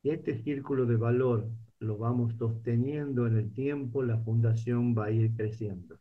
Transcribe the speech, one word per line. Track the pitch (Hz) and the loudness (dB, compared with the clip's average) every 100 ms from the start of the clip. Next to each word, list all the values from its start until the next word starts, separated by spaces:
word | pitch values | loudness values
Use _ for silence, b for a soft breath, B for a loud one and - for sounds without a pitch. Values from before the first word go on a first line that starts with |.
Si | 139 | 0
este | 165 - 113 | -2 -2 -4
círculo | 139 139 - 135 120 | -2 -4 -2 0 2
de | 113 | 2
valor | 117 123 127 113 113 - - _ | 4 2 4 2 -2 -8 -14 _
lo | 110 104 | -6 -2
vamos | 113 123 117 113 | 0 0 0 0
sosteniendo | 113 113 120 117 131 151 147 123 117 | -2 -2 0 0 0 -2 -2 0 2
en | 110 | 2
el | 101 | 0
tiempo, | - 139 143 127 135 | -2 -2 -2 -4 -2
la | 123 113 | 0 0
fundación | 113 113 113 113 117 120 120 113 | 0 2 4 2 0 2 2 2
va | 107 | 0
a | |
ir | 110 110 110 | 2 2 0
creciendo | 107 110 104 92 87 - | -4 -4 -8 -8 -12 -20